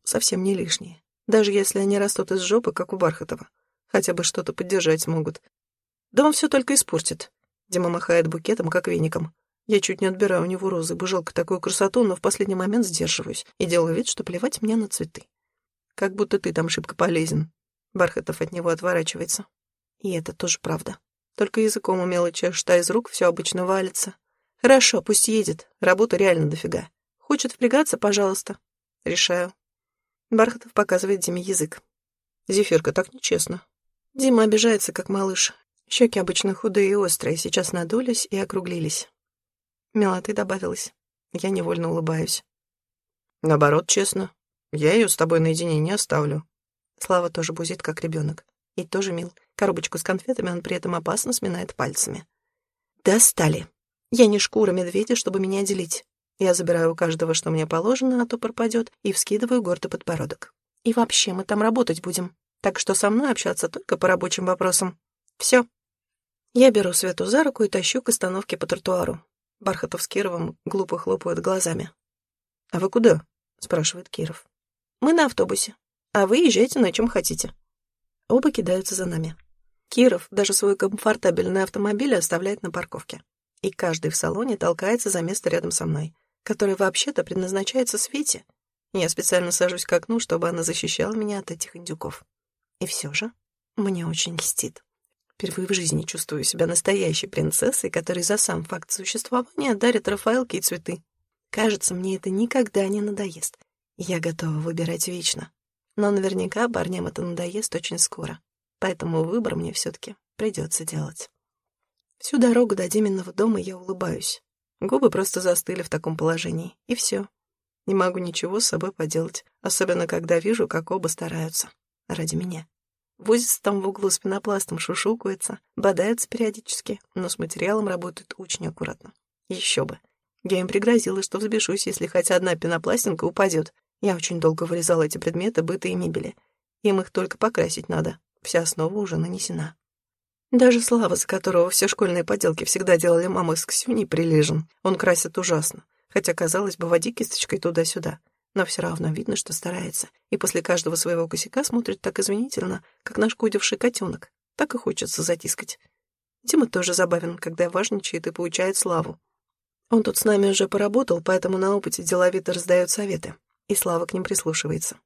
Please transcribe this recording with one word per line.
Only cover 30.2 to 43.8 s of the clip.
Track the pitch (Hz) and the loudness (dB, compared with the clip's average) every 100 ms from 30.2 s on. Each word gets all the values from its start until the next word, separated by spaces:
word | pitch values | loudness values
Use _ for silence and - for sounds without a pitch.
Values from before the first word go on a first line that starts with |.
| _ | _
Бархатов | 226 226 - - | 4 4 2 -4
показывает | - 208 180 196 196 | 0 2 2 2 0
Диме | 175 180 | -2 -4
язык. | 180 190 156 - - _ _ _ _ _ - | -4 -2 -4 -6 -20 _ _ _ _ _ -2
«Зефирка, | 196 208 160 156 | 2 4 2 2
так | 143 185 | -2 -2
нечестно». | - - 175 - 175 - _ _ _ _ | -4 -2 0 0 -6 -12 _ _ _ _
Дима | 262 262 233 | -2 4 6
обижается, | 220 214 233 208 - | 6 4 4 2 0
как | - - | -6 -4
малыш. | 196 196 185 - - _ _ - | -2 -2 0 -2 -4 _ _ -4
Щеки | - 240 202 | 4 4 4
обычно | 185 175 196 | -2 -2 -2
худые | 190 220 196 196 | -2 0 2 4
и | 202 | 4
острые, | 185 - 160 160 | 2 0 -2 -2
сейчас | - - 175 | -2 -2 -2
надулись | 175 165 220 254 233 - | -2 -2 -2 0 -2 -2
и | 196 | -4
округлились. | 190 190 180 175 156 - - _ _ _ _ _ _ _ _ | -4 -4 -4 -4 -4 -4 -8 _ _ _ _ _ _ _ _
Милоты | 220 202 180 185 | 0 2 0 -2
добавилось. | 208 196 190 180 175 - _ _ _ _ | -4 -2 -2 -4 -6 -10 _ _ _ _
Я | 170 190 | -6 -2
невольно | 190 170 170 165 | -2 -2 -2 -2
улыбаюсь. | 160 160 160 82 - - _ _ _ _ _ _ _ _ _ | -2 0 -2 -2 -4 -8 _ _ _ _ _ _ _ _ _
«Наоборот, | 160 151 147 151 | 2 4 6 4